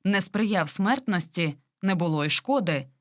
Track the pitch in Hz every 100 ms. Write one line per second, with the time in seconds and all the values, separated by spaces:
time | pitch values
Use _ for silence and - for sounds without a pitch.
0 | 190 202 190 208 220 196 151 - 196 262
1 | - 180 - 170 160 143 _ _ 190 180
2 | 170 156 147 - - 277 180 143 131 _